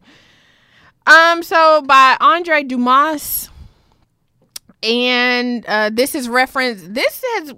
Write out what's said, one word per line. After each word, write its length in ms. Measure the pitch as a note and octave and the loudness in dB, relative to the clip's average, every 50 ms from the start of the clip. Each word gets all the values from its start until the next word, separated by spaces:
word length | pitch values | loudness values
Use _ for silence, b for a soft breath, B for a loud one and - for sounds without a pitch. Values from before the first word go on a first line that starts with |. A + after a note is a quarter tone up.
| b b b b b b b b b b b b b b b b b b b _ - | b b b b b b b b b b b b b b b b b b b _ 4
Um, 360 | - D4+ D#4+ E4 E4+ E4+ E4+ | 6 6 6 6 4 2 -2
so 400 | E4 - F#4+ D#4+ D#4+ D#4 D#4 D4+ | -4 -2 0 2 4 4 4 2
by 340 | C#4 C4+ C#4 C4+ C4 C4 B3+ - | 2 4 4 6 6 4 4 2
Andre 440 | B3+ C#4+ D#4+ F4 F4 E4+ D#4 D4 C#4+ | 2 2 2 0 -2 -2 -2 -2 -2
Dumas. 880 | B3+ C4 B3 B3 B3+ B3+ C4+ D4 D#4+ D#4 C#4+ - - - - - - b b b b b b b b _ _ _ _ _ _ _ _ _ _ _ _ - - _ _ _ _ | -4 -4 -2 0 2 2 2 2 0 -4 -8 -8 -10 -10 -10 -12 -14 b b b b b b b b _ _ _ _ _ _ _ _ _ _ _ _ -20 -20 _ _ _ _
And, 840 | - A3 A#3 A#3+ B3 B3 B3 B3 B3 B3 B3 B3 B3 B3 A#3+ A3+ - | -4 -4 -2 -2 -2 -2 0 0 0 0 -2 -2 -4 -4 -6 -8 -6
uh, 240 | - G3+ G#3+ G#3+ G#3+ | -4 -4 -2 -2 -2
this 220 | A3 A3+ C4 C#4 - | -2 -2 -2 -2 -4
is 140 | D4 B3 A#3 | -6 -6 -4
reference, 540 | A#3 B3+ C4 B3+ - C4+ B3+ B3 A#3 F#3+ D#3 | -2 -2 -2 -2 -2 -4 -4 -4 -6 -10 -12
this 380 | F3 G#3 C4 G4+ D5+ - - - | -10 -6 -4 -4 -4 -6 -8 -8
has 300 | B4 A#4 G4+ D#4 D4 - | -8 -6 -8 -8 -12 -16